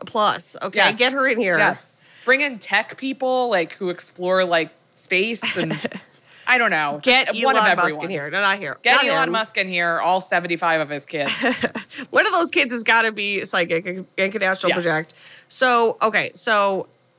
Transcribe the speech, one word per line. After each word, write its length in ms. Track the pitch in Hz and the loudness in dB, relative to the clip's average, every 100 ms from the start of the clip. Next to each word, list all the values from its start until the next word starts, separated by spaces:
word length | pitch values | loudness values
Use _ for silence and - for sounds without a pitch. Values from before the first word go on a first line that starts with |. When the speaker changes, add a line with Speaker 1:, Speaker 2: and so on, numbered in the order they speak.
| - | -6
Speaker 1:
Plus. 500 | 226 202 - - - | 0 2 0 -6 -8
Okay, 160 | 196 202 | -4 2
Speaker 2:
Yes. 180 | 196 220 | 2 4
Speaker 1:
get 140 | 254 | 2
her 140 | 269 262 | 2 0
in 120 | 226 | 2
here. 180 | 196 170 | 2 2
Speaker 2:
Yes. 480 | 196 139 - - - - - | 2 0 -8 -16 -20 -4 0
Bring 160 | 269 | 2
in 180 | 285 226 | 0 -4
tech 380 | - 202 - - | -2 -2 -2 -6
people, 520 | 269 - 254 254 240 | -6 -2 0 2 2
like, 240 | 190 165 | 2 0
who 160 | - 185 | -4 -6
explore, 540 | 175 - - 180 190 | -6 -10 -4 0 2
like, 280 | 180 170 160 _ _ - | 4 2 0 _ _ -14
space 600 | - 185 220 226 226 185 | -2 0 0 -2 -4 -2
and 320 | 165 156 - | -2 -4 -6
Speaker 1:
<laughs> 560 | 196 - _ _ - - | -10 -16 _ _ -6 0
Speaker 2:
I 80 | 254 | 2
don't 140 | 220 | 4
know. 280 | 160 147 147 | 2 0 0
Speaker 1:
Get 240 | 254 254 - | 4 4 2
Speaker 2:
Just 160 | 220 | 0
one 120 | 262 226 | 2 4
Speaker 1:
Elon 140 | 214 | 4
Speaker 2:
of 60 | 196 | 4
Speaker 1:
Musk 80 | 175 | 2
Speaker 2:
everyone. 180 | 147 170 | -2 -6
Speaker 1:
in 40 | |
here. 180 | 165 147 | -6 -6
No, 100 | 185 | -2
not 160 | 202 202 | 0 0
here. 200 | 151 - | -6 -2
Speaker 2:
Get 140 | 233 262 | 2 4
Speaker 1:
Not 100 | 269 | 4
Speaker 2:
Elon 220 | 269 262 | 0 0
Speaker 1:
him. 40 | |
Speaker 2:
Musk 240 | 226 220 214 | -2 -2 -4
in 100 | 190 | -2
here, 320 | 175 170 165 | -2 0 0
all 200 | 165 185 | 0 0
seventy-five 580 | - 180 175 170 170 160 | 0 -2 -2 -2 0 0
of 80 | 147 | -2
his 160 | 147 - | -6 -6
kids. 260 | 151 139 - 247 247 233 220 | -6 -4 -2 -2 -2 -4 -6
Speaker 1:
<laughs> 320 | - - 262 | -12 -16 -2
One 160 | - 392 | 2 2
of 60 | |
those 160 | 370 339 | 2 0
kids 200 | 349 262 | 0 0
has 120 | 233 | -2
gotta 280 | 220 226 220 | 2 4 2
be 320 | 214 202 196 196 | -2 -4 -4 -2
psychic 400 | 190 170 165 185 | -2 0 -2 -4
and, 200 | 185 175 - | -10 -8 -4
and 140 | 190 | -2
can 100 | 208 | 0
astral 260 | 190 190 175 | -2 0 0
Speaker 2:
Yes. 60 | 175 | 0
Speaker 1:
project. 300 | 170 156 165 - - - - | 0 -2 -4 -12 -20 -20 -10
So, 480 | - 254 240 226 - | 0 2 4 2 2
okay, 300 | 220 202 131 - | 0 0 -2 -4
so, 520 | 240 208 202 190 - _ _ | 0 2 2 0 -6 _ _